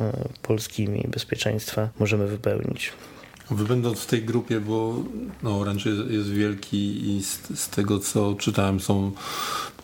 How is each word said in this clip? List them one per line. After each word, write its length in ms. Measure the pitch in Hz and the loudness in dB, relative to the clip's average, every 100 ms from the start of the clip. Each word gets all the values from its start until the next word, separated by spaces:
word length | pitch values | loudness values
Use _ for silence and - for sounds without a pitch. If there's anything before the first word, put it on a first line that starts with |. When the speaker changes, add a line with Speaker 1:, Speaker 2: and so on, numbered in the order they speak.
Speaker 1:
e, 260 | 110 - - - | -2 0 -4 -6
polskimi 640 | - 110 - - 101 101 - | 0 0 0 -2 0 0 -2
bezpieczeństwa 840 | - - - 107 110 - - 107 - | -4 -4 -2 0 0 -2 -2 -2 2
możemy 280 | 104 104 101 | 2 4 2
wypełnić. 640 | 104 104 104 - - - - - - - - - | 0 0 0 -2 -4 -6 -8 -16 -18 -20 -20 -4
Speaker 2:
Wy 120 | 104 | 0
będąc 360 | 104 123 120 110 | 2 2 2 -2
w 60 | - | 0
tej 180 | 120 | 0
grupie, 360 | 110 117 - 113 | 2 0 2 0
bo, 360 | 104 110 113 117 - - - - | 2 0 0 -2 -4 -6 -8 -4
no, 160 | 113 101 | -2 0
Orange 300 | 101 98 110 | 0 0 0
jest, 220 | 104 123 | 0 0
jest 200 | 110 101 | 0 2
wielki 800 | 101 104 101 - 101 101 110 101 | 2 2 0 -2 0 0 0 0
i 140 | 101 | 0
z, 360 | 98 - - - | -2 -6 -8 -6
z 100 | - | -2
tego, 300 | - 104 101 | 0 2 2
co 360 | - 110 101 101 | 2 2 2 2
czytałem, 440 | - 101 98 95 | 2 4 4 4
są 320 | - 98 98 101 - - - - - - | 4 2 2 -2 -8 -6 -4 -4 -6 -10